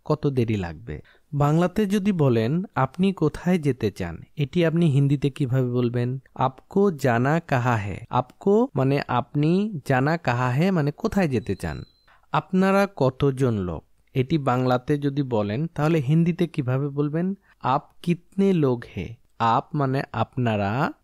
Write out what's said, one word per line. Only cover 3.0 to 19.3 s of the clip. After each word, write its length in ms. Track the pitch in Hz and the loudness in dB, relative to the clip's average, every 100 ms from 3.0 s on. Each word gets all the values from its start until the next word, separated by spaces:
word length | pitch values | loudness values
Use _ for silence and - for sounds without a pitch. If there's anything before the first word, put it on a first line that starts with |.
| 190 | -2
কোথায় 460 | 185 151 - 175 180 | 0 -2 -2 0 0
যেতে 320 | 143 123 107 | 0 0 -2
চান, 320 | - 90 80 - - | -4 -8 -10 -12 -6
এটি 280 | 143 175 | -4 0
আপনি 220 | 165 165 170 | 2 2 2
হিন্দিতে 440 | 135 139 143 143 | 4 2 0 -2
কিভাবে 400 | - 135 131 127 | -2 -2 0 0
বলবেন? 480 | 123 120 120 120 135 - | 0 0 0 -4 -6 -10
"আপকো 560 | - 127 - - 196 202 | -4 -2 -4 -4 0 2
জানা 500 | 151 135 117 131 165 | 2 0 2 2 0
কাহা 360 | - 131 123 113 | 0 0 2 0
হে?" 200 | 101 90 117 | -2 -8 -4
আপকো 580 | 123 - - 196 208 262 | -4 -4 -4 2 2 2
মানে 260 | - 131 143 - | 0 0 0 0
আপনি, 720 | 123 120 147 151 180 214 180 - | -4 -2 0 2 2 0 -4 -2
জানা 300 | 131 139 165 | 0 2 0
কাহা 340 | 135 120 127 | -2 0 0
হে 200 | 127 185 | 0 2
মানে 200 | 180 143 | 2 0
কোথায় 380 | - 220 202 170 | -2 -2 0 0
যেতে 260 | 123 - | 0 -2
চান। 280 | 95 85 69 - _ _ _ _ | -4 -6 -8 -12 _ _ _ _
"আপনারা 560 | 147 - 185 190 196 196 - | -4 -2 0 2 2 0 0
কতজন 580 | 127 - 143 127 135 | -2 0 -2 0 0
লোক?" 280 | 110 90 80 - _ _ | 0 -2 -6 -10 _ _
এটি 240 | 139 127 165 | -4 -2 -2
বাংলাতে 600 | 139 123 127 123 - 147 | 0 0 2 0 0 -2
যদি 240 | 143 139 | -2 -2
বলেন 440 | 135 113 104 110 160 | -2 -2 -2 -2 -4
তাহলে 320 | - 151 165 | -2 0 0
হিন্দিতে 480 | 127 160 170 165 170 | 2 2 2 0 -2
কিভাবে 420 | - 127 131 143 | -2 -2 -2 -2
বলবেন? 460 | 139 147 156 185 196 _ _ | -2 -2 -2 -4 -6 _ _
"আপ 220 | 120 139 - - | -2 -2 -4 -8
কিতনে 500 | - 170 - - 196 | -4 -4 -4 0 2
লোগ 320 | 180 139 120 - 101 | 4 2 0 -6 -10
হে?" 200 | 80 117 _ | -10 -12 _